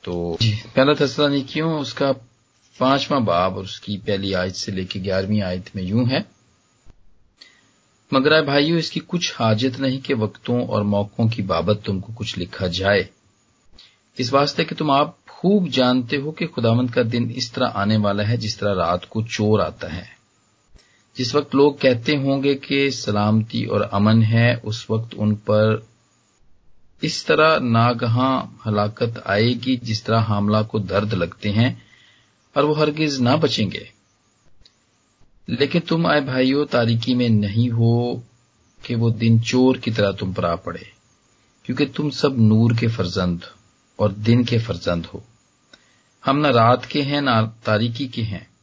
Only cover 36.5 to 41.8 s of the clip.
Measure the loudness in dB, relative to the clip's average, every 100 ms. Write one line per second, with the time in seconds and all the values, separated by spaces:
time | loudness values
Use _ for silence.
36.5 | 0 0 0 2 0 0 0 2 2 2
37.5 | 0 0 2 2 2 0 -4 -10 _ _
38.5 | _ _ _ -6 0 0 2 4 4 4
39.5 | 4 4 2 -2 0 0 0 -6 -4 -2
40.5 | -4 -6 -12 -14 _ _ _ _ _ _
41.5 | _ -10 -2